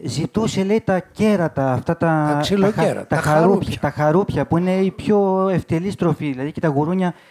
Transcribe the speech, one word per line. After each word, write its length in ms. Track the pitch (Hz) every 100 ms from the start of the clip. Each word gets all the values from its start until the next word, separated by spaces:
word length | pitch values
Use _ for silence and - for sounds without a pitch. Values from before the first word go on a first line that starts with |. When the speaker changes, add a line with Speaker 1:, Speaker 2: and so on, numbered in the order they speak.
Speaker 1:
ζητούσε, 600 | - 113 160 - 220 -
λέει, 180 | 190 220
τα 180 | 220 185
κέρατα, 720 | - - 214 202 160 - 135
αυτά 260 | 127 - 165
τα, 340 | 170 160 151
Speaker 2:
Τα 60 | 147
ξυλοκέρατα, 640 | 156 196 196 220 214 - -
Speaker 1:
τα 80 | 151
χα-, 60 |
Speaker 2:
τα 60 | 151
Speaker 1:
τα 80 | 151
χαρούπια, 140 | 170
Speaker 2:
χαρούπια. 260 | 196 - -
Speaker 1:
τα 120 | 151
χαρούπια, 540 | 143 151 160 202 151 135
που 100 | 165
είναι 180 | 180 185
η 160 | 190
πιο 560 | 185 - 208 196 190 190
ευτελής 460 | 175 - 165 185 -
τροφή. 360 | 170 156 147
Δηλαδή 200 | 127 139
και 80 | -
τα 80 | 165
γουρούνια 460 | 139 151 185 180 - -